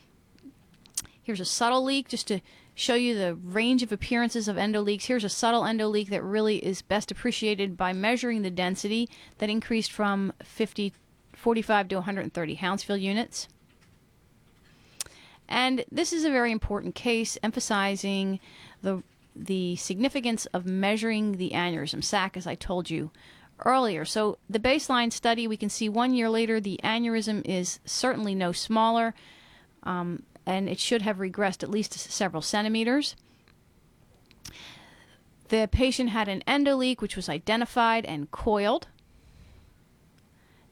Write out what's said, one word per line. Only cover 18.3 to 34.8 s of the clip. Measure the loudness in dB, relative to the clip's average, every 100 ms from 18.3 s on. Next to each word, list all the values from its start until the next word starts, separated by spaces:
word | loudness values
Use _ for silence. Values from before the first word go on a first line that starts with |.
| -2 -6 -20 -20 -8
the, | -4 -4 -6 _ _
the | -12 -4 -2 -2 -2
significance | -4 0 0 0 -2 -2 -4
of | -4 -2
measuring | 0 2 2 0 0 0 -2
the | -2
aneurysm | -2 -2 -2 -4 -4
sac, | -2 0 -2 -4
as | -8
I | -6
told | -4 -4 -2
you | -4 -6 -10 -20 -20 -20 -4
earlier. | 2 4 2 -2
So | -2 0 0 -2 -4
the | 0
baseline | 2 2 2 2 2
study, | 0 2 2 0
we | -2
can | -4
see | -2 0
one | 2 4
year | 4 4
later, | 2 2 2
the | 0 -2
aneurysm | 0 0 0 0 0 -2 -2
is | -2 -2 -6
certainly | -6 -2 0 0 -2
no | 0 0
smaller, | -2 0 4 4 4 2 -2 -14 -20 -20 -20 -20 _
um, | -6 -4 -4 -6 -10 -12
and | -4 -2 -2
it | -2
should | 0 0
have | 0 -2
regressed | -4 0 0 -2
at | -4
least | -2 -4
several | -6 -8 -2 -2 -2
centimeters. | -2 0 0 0 2 2 0 -6 _ _ _ _ _ _ _ _ _ _ _ -20 -20 -18 -20 -20